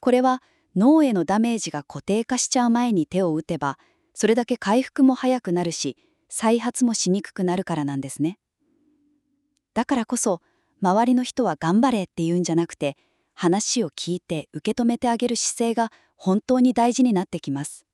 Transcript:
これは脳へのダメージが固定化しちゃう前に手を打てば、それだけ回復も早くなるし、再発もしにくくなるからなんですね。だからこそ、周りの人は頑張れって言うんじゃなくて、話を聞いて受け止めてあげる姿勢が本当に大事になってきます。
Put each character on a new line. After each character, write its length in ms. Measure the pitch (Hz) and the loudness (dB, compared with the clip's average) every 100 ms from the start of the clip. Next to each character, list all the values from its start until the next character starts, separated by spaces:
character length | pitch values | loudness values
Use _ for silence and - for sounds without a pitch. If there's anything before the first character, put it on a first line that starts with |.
こ 100 | - | 2
れ 100 | 247 | 2
は 220 | 254 254 _ _ _ | 2 0 _ _ _
脳 300 | - 226 320 | 2 6 6
へ 80 | 294 | 4
の 120 | 208 | 2
ダ 140 | 160 196 | 0 0
メ 180 | 226 226 | 0 -2
ー 20 | |
ジ 120 | - | -4
が 140 | 151 | -8
固 180 | - 143 | -10 -14
定 220 | - 202 | -2 -2
化 140 | 226 247 | 0 -4
し 100 | - | -2
ち 100 | 262 | 0
ゃ 80 | 240 | 2
う 40 | |
前 220 | 233 247 | 2 2
に 140 | 202 151 | 0 0
手 160 | 180 | 0
を 120 | 185 | 0
打 80 | 156 | -2
て 140 | - 165 | -4 -4
ば、 200 | 143 131 _ _ _ | -4 -6 _ _ _
そ 120 | - 214 | -4 0
れ 80 | |
だ 100 | 226 | 2
け 120 | 240 247 | 0 -4
回 260 | 190 226 | 0 0
復 220 | 262 - | 0 2
も 100 | 262 | 2
早 260 | 254 254 254 | 4 0 -2
く 120 | - | -2
な 100 | 175 | -2
る 80 | 175 | -2
し、 260 | 160 143 123 _ _ _ | -4 -8 -10 _ _ _
再 300 | - 226 233 | -4 0 0
発 260 | 226 - | 0 -2
も 100 | 247 | 0
し 160 | 220 - | 0 0
に 120 | 190 | 0
く 100 | - | -2
く 120 | - | -4
な 100 | 185 | -2
る 100 | 180 | -2
か 120 | 185 165 | -2 -4
ら 80 | |
な 120 | 143 139 | -2 -4
ん 40 | |
で 80 | 139 | -8
す 140 | - | -4
ね。 160 | 151 190 _ _ _ _ _ _ _ _ _ _ _ _ _ | -4 -4 _ _ _ _ _ _ _ _ _ _ _ _ _
だ 100 | - | -6
か 120 | 240 262 | -2 -2
ら 100 | 220 | -2
こ 100 | 240 | -4
そ、 240 | - 180 _ _ _ _ | -2 -4 _ _ _ _
周 240 | 190 196 | 0 2
り 100 | 240 | 4
の 80 | 247 | 2
人 220 | 247 - | 0 -2
は 120 | 226 156 | -2 0
頑 240 | 160 190 | 2 2
張 100 | 262 | 2
れ 140 | 240 | 0
っ 20 | 180 | -4
て 160 | - | -4
言 120 | 165 175 | -2 0
う 20 | |
ん 40 | |
じ 80 | 175 | 0
ゃ 60 | 165 | 0
な 100 | 170 | -2
く 80 | |
て、 220 | - 143 139 _ _ _ | -4 -6 -6 _ _ _
話 500 | - 175 185 - 247 | -4 0 0 0 -2
を 60 | 180 | -4
聞 240 | - - | -6 -8
い 60 | 175 | -8
て 280 | _ 165 - | _ -8 -8
受 220 | 151 - | -8 -6
け 80 | 220 | 0
止 20 | |
め 140 | 233 233 | 0 0
て 100 | 247 | -2
あ 80 | 233 | 0
げ 120 | 240 | -2
る 80 | 233 | -2
姿 340 | - - 233 | -4 -2 -2
勢 40 | |
が 180 | 233 226 _ _ _ | 0 -2 _ _ _
本 240 | - 190 | -2 -2
当 200 | - 254 | 2 2
に 140 | 254 | 4
大 180 | 240 233 | 4 2
事 120 | 240 | 4
に 80 | 254 | 2
な 120 | 196 | 2
っ 20 | 190 | -2
て 120 | 170 | -8
き 100 | - | -6
ま 140 | 139 | -6
す。 220 | 147 - _ | -8 -12 _